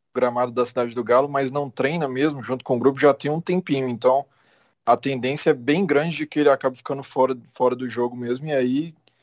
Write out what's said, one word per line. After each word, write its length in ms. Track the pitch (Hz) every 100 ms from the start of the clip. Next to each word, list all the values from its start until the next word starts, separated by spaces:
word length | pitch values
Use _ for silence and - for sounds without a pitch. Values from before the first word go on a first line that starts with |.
| _
gramado 380 | - 123 120 123
da 120 | 120
Cidade 300 | 120 - 120
do 100 | 117
Galo, 240 | 113 120 143
mas 220 | 143 135
não 200 | 139 143
treina 380 | - 135 170 143
mesmo 340 | 127 151 143
junto 220 | 113 127
com 120 | - 123
o 20 |
grupo 220 | 123 135
já 140 | 147
tem 160 | 139 143
um 100 | 156
tempinho. 480 | 170 180 185 139 131
Então, 360 | 117 127 135 143 _ _ _ _ _
a 120 | - 120
tendência 540 | 139 131 123 143 -
é 40 |
bem 320 | 139 120 156 190
grande 300 | 143 165 147
de 80 | 151
que 140 | 151
ele 80 | 147
acabe 280 | 135 135 127
ficando 260 | - 139
fora, 340 | 135 - 131 127 113
fora 280 | - 127
do 140 | 123 127
jogo 280 | 113 120 123
mesmo, 320 | 120 127 156
e 40 |
aí 420 | 143 127 135 165 160 _ _